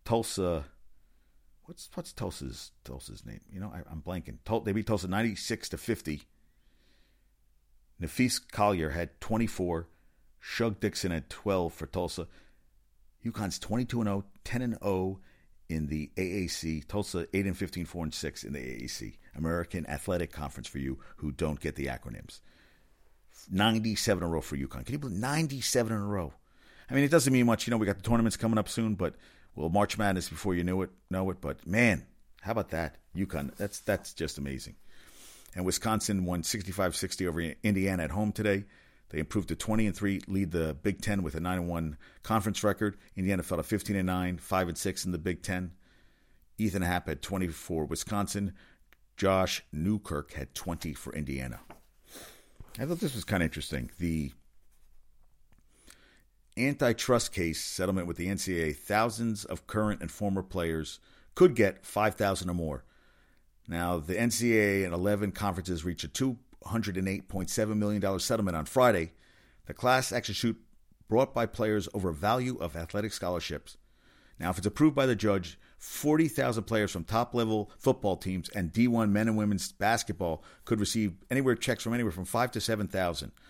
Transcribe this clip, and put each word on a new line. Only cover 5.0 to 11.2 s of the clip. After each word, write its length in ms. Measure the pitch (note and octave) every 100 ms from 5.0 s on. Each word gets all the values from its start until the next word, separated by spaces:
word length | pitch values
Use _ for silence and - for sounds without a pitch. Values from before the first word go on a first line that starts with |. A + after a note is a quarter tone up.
| F2+
ninety-six 640 | G2 A#2 G2 - A2+ -
to 80 | F2
fifty. 440 | - G#2+ D#2+ D2 - _ _ _ _ _ _ _ _ _ _ _ _ _ _ - _ -
Nafees 400 | E2 - B2 - -
Collier 400 | - G#2 F#2 D#2
had 300 | D#2+ E2+ -
twenty-four. 680 | - A2 A2+ - F2+ E2 E2+ _ - _ - -
Shug 400 | - - A#2 G2
Dixon 320 | G#2 - F#2
had 180 | E2